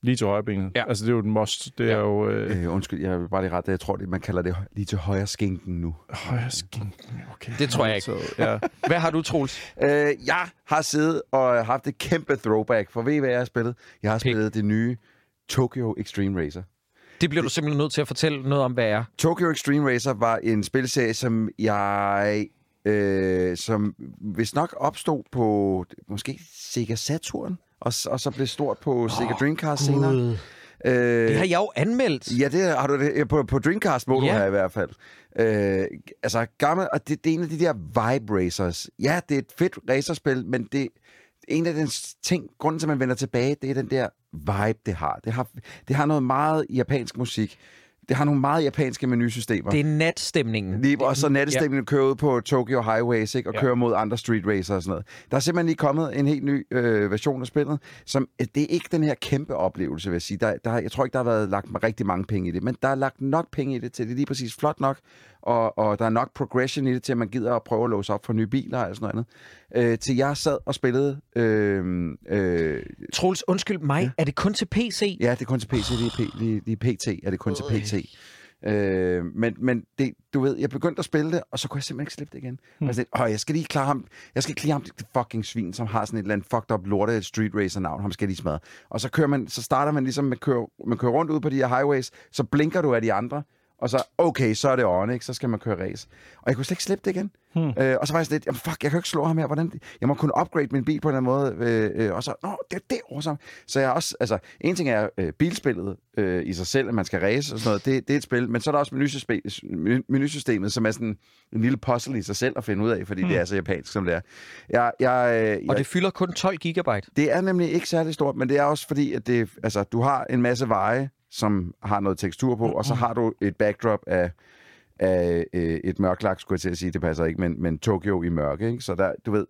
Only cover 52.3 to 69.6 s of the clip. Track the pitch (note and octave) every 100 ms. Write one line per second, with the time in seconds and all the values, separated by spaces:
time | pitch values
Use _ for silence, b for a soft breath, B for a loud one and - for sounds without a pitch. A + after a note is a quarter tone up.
52.3 | B2 - C3+ A2+ B2+ A2 A2 A#2+ A#2 A2
53.3 | C3 - A2 C3 B2 A#2+ G2+ G#2+ A#2 -
54.3 | A2 F#2 G2+ F#2 G2 F2 F2 G2+ B B
55.3 | C3+ C3 E3+ E3 D#3+ D3 D3 D#3+ C#3 C#3
56.3 | D3 C#3 C#3 - B2+ A#2+ A2 G2+ G#2 D3+
57.3 | C3 B2+ D3+ C#3+ D3 B B B C#3 C3
58.3 | _ C3 C#3+ D3 E3+ - E3 D3+ C#3 -
59.3 | C3+ D3+ C3 F#2 - E2+ D#2 F#2+ F2 -
60.3 | F#2+ A2+ D#2+ A#2 A#2 G#2 - B2 C3 A#2+
61.3 | A2+ G#2 G2+ - G2 A2+ G#2+ G2 F2+ G2
62.3 | G#2 F2+ E2+ G#2 B2 C3 C3+ C3+ - C3+
63.3 | D#3 E3+ - C#3 C3 A#2+ - A2+ B2 C#3+
64.3 | C3+ B2 - D3 D#3 C3+ C3+ b b b
65.3 | b - A#2 A2+ - G#2+ G#2 A2+ A2 B2+
66.3 | - C3 B2 B2+ - C3+ B2 - B2 G#2+
67.3 | A#2+ A2+ A#2+ - A2+ A#2+ G#2+ G2+ G#2 -
68.3 | A2 A2 C3 - C3 G2+ G2+ G#2 G#2+ A#2
69.3 | B B B